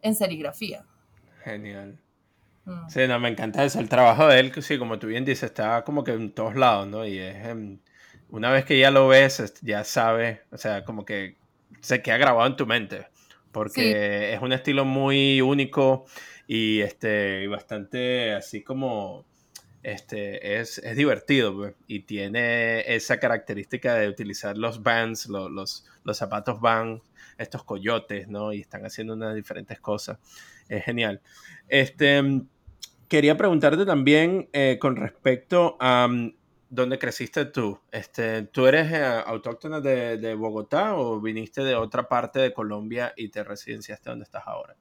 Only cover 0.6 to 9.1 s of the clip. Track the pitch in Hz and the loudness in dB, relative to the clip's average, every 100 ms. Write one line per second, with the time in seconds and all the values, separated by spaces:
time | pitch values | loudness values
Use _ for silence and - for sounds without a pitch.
0.6 | 208 - - _ _ _ _ _ - 104 | -12 -12 -18 _ _ _ _ _ -14 -12
1.6 | 104 101 101 - _ _ _ _ _ _ | -12 -14 -16 -20 _ _ _ _ _ _
2.6 | - 180 165 127 131 123 120 110 113 104 | -16 -16 -10 0 2 2 -2 -2 -4 0
3.6 | 139 - 113 123 123 113 156 131 131 127 | 0 0 0 6 8 8 8 8 6 0
4.6 | 139 143 120 110 110 113 131 131 120 - | -6 -4 -4 -6 -4 -4 -2 -2 -4 -4
5.6 | 107 117 117 147 123 113 110 - 110 110 | -2 -2 -2 -4 -4 -4 -6 -6 -4 4
6.6 | 127 104 98 107 110 98 95 98 110 117 | 4 4 0 -6 -6 -6 -8 -12 -12 -10
7.6 | 104 98 _ _ - - _ 113 117 135 | -12 -16 _ _ -20 -20 _ -4 2 2
8.6 | 131 139 131 139 135 | 4 6 8 8 8